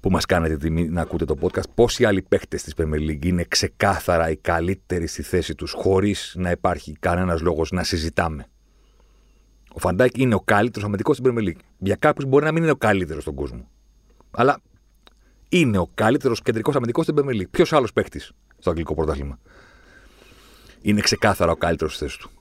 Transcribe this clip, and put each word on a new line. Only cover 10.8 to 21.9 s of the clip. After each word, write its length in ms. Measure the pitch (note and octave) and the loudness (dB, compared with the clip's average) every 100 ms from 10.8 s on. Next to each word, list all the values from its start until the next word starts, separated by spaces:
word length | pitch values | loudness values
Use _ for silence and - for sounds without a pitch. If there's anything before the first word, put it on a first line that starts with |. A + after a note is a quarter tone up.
αμυντικός 320 | G#2 G2+ A2 D3 | -4 -2 0 2
στην 160 | B2+ | 2
Premier 160 | A#2 G2+ | 0 -2
League. 120 | E2 _ _ | -4 _ _
Για 180 | F#2 G2 | -4 0
κάποιους 320 | D3+ D3 C3+ | 0 0 2
μπορεί 160 | C#3 | 2
να 80 | D3+ | 2
μην 100 | D#3 | 0
είναι 100 | E3 | 0
ο 40 | C#3+ | 2
καλύτερος 460 | G#2+ G2+ F2 D2+ | 2 2 0 -6
στον 120 | D2 | -8
κόσμο. 340 | C#2 C#2+ A#1 A#1+ _ _ _ _ _ _ | -6 -8 -8 -16 _ _ _ _ _ _
Αλλά 300 | - B2 - _ _ _ _ _ _ _ _ _ | 0 0 0 _ _ _ _ _ _ _ _ _
είναι 300 | - C#3+ G2+ | 2 4 2
ο 120 | E2+ | 0
καλύτερος 480 | - A2 C#3 C3+ A2 | 2 2 4 2 -2
κεντρικός 340 | - A2 A2 C3+ | -2 -2 0 0
αμυντικός 280 | A#2 B2 | 0 -2
στην 120 | E3 D3+ | 0 0
Premier 220 | C#3 A#2 | 0 -2
League. 100 | F2+ | -4
Ποιος 220 | - F3 | 0 2
άλλος 200 | D#3 A#2+ | 4 2
παίκτης 400 | - F#2+ - - _ _ _ | 0 -2 -6 -16 _ _ _
στο 120 | - | -4
αγγλικό 240 | E2 D#2 | -2 -4
πρωτάθλημα 440 | D#2 D#2 C#2 C#2 C2 _ - - - - - - - - - - - - - | -2 -2 -2 -6 -12 _ -20 -20 -20 -20 -20 -20 -20 -20 -20 -20 -20 -20 -8
είναι 200 | - G#2 | 0 2
ξεκάθαρα 500 | - G#2+ A2 G2 F2 | 2 2 2 4 2
ο 60 | E2+ | 2
καλύτερος 380 | E2 E2 D#2 | 0 0 -2